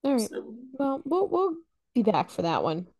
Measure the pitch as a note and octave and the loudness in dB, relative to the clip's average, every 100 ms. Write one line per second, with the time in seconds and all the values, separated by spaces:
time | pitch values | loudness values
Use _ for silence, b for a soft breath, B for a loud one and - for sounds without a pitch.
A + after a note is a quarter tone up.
0 | C4+ C4 G#3 F#3+ - A3+ B3+ C4 C#4 C4+ | 2 2 0 -6 -12 -16 -18 -4 -2 -2
1 | C#4 F4 G4 F4 F#4+ E4 - _ _ B3 | 0 0 2 2 0 -2 -12 _ _ 2
2 | G#3+ E3+ - - E3+ C#3+ A2+ D#3+ F3+ _ | 4 2 0 -2 -2 0 0 -2 -6 _